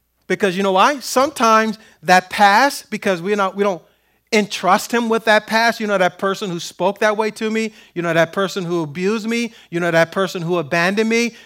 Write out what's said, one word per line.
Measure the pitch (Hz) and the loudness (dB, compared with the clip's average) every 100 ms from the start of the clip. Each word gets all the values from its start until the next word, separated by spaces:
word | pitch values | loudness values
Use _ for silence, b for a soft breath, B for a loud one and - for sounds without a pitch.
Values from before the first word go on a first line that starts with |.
| _ _ - | _ _ -8
Because | 185 202 180 | -2 -2 0
you | |
know | 196 | 0
why? | 185 233 285 | 4 4 2
Sometimes | - 254 294 285 226 220 220 208 b b | -2 0 0 2 4 4 2 -6 b b
that | 156 185 180 | 2 2 2
past, | - 202 208 277 - - | 2 4 6 2 -2 -10
because | 208 202 175 | -6 -4 -2
we're | 185 208 | -2 -2
not, | 190 190 | -2 -2
we | |
don't | 202 165 - _ _ _ _ | -2 -4 -12 _ _ _ _
entrust | 220 202 - 180 208 - | -2 0 -2 2 2 2
him | 240 226 | -4 0
with | 226 | 0
that | 220 214 - | 2 2 2
past. | 220 233 220 | 0 0 -2
You | 208 | -2
know, | 196 | 0
that | 180 - | 0 0
person | 196 190 202 | -4 -4 -6
who | 170 | -8
spoke | - - 180 196 | -10 -4 -2 0
that | 214 208 | 0 0
way | 214 | -4
to | 214 220 | -4 -4
me. | 220 220 B B | -4 -6 B B
You | 170 | -6
know, | 170 | 0
that | 165 160 | 0 0
person | 196 190 202 170 | -2 -4 -4 -4
who | 175 | -4
abused | 151 160 190 226 220 | -4 -4 -2 -2 -4
me. | 233 233 B B | -4 -6 B B
You | 170 | -4
know, | 175 | 0
that | 165 165 | 2 2
person | 196 185 185 | 0 -4 -4
who | 165 175 | -2 -2
abandoned | 143 170 175 208 220 | -2 0 0 0 0
me. | 233 233 B | 0 -2 B